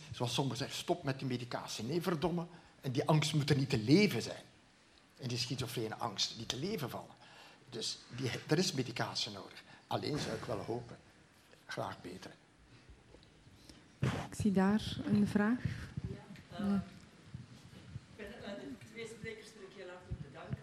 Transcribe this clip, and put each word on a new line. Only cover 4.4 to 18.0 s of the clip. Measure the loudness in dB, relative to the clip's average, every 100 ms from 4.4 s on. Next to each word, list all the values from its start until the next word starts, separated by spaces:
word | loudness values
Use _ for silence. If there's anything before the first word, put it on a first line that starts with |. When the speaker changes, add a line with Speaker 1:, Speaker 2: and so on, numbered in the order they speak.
| -12 -20 -20 -20 -20 -20 -20 -8
Speaker 1:
In | -4
die | -2
schizofrene | -2 -2 -2 -2 -2
angst, | -2 -2 0 -2 -2
niet | -4
te | -2
leven | -2 -2 -2
vallen. | -4 -8 -16 -20 -20 -20 -20 -12
Dus | -6 -4 -4 -8 -4
die, | -2 -2 2
er | 4
is | 4
medicatie | 2 -2 -2 -2 -2 -4
nodig. | -6 -10 -14 -18 -16 -4
Alleen | -2 0 -2
zou | -2 -4
ik |
wel | -4 -4
hopen, | -2 -4 -6 -14 -20 -20 -20 -20 -20 -20 -10
graag | -6 -6 -6
beter. | -10 -10 -12 -16 -20 -20 -20 -20 -20 -20 -20 -20 -20 -20 -20 -20 -20 -20 -20 -2
Speaker 2:
Ik | 0 0 -4 0
zie | 4
daar | 6 6 6 2 -2
een | 4 6 6
vraag. | 6 4 4 0 -4 -6 -6 -6
Speaker 3:
Ja, | -8 -12 -16 -12 -2
eh, | 2
Speaker 2:
Ja. |
Speaker 3:
ik | 2 0 -10 -20 -20 -14 -14 -12 -16 -18 -18 -12 -12